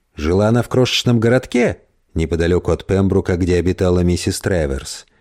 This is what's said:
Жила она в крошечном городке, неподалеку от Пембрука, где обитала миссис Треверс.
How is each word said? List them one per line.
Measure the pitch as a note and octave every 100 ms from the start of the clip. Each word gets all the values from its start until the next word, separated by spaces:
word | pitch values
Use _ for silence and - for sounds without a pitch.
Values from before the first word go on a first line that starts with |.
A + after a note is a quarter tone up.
| _ -
Жила | D#2 F#2 G#2+
она | A#2+
в | -
крошечном | B2+ B2 - - A#2+
городке, | A2+ B2+ - B3 A3 - _ _ _
неподалеку | - D#2+ E2 E2+ F2 -
от | E2 -
Пембрука, | F#2+ G2 F#2+ F2+ F2+
где | F2+ F2+
обитала | E2+ F2+ F#2 F2+
миссис | F2 F2 - F#2+
Треверс. | G2 F#2 D2 C2+ - - - _